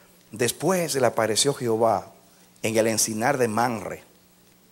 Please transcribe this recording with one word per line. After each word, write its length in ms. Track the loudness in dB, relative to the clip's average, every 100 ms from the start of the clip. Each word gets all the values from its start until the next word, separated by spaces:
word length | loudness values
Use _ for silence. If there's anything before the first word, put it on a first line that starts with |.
| _ _ _
Después 640 | -4 -2 0 0 0 0
se 80 | 0
le 60 | 2
apareció 460 | 2 0 2 0
Jehová 560 | 0 -2 2 2 2 -2 -18 _ _ _ _
en 140 | -2 2
el 100 | 2
encinar 500 | 0 -2 -2 -2 0
de 120 | 0
Manre, 520 | 0 -2 -2 -8 -12 -16 _ _ _ _ _ _